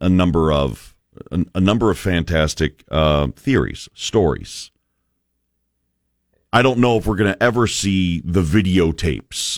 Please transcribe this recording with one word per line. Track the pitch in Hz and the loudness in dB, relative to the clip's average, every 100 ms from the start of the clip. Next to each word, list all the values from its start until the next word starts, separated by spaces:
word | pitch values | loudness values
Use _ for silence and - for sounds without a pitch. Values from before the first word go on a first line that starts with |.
a | 90 | 0
number | 92 90 82 78 | 2 2 2 0
of, | 76 69 53 - - _ - - | 0 -2 -6 -16 -20 _ -20 -8
a, | 87 - - | -6 -4 0
a | |
number | 92 113 117 | 0 2 0
of | 90 | 0
fantastic, | 95 87 80 82 76 - 78 - - | -2 -2 0 0 0 0 -4 -6 -6
uh, | 78 78 73 73 - | 0 2 2 0 -4
theories, | - 123 57 - - | -2 0 0 -6 -16
stories. | - - 117 87 65 - - - _ _ _ _ _ _ _ _ _ _ _ _ _ _ _ _ _ _ | -14 -4 0 0 0 -8 -16 -18 _ _ _ _ _ _ _ _ _ _ _ _ _ _ _ _ _ _
I | 117 | 2
don't | 127 123 | 2 4
know | 123 113 | 2 2
if | 101 | 0
we're | 101 | 0
gonna | 104 98 | 0 2
ever | 120 120 113 | 2 2 0
see | - 101 95 90 85 - | 0 0 0 0 -2 -2
the | 87 | 0
videotapes | 82 92 92 92 82 76 82 60 - - - | 2 2 2 2 2 0 -4 -4 -8 -10 -8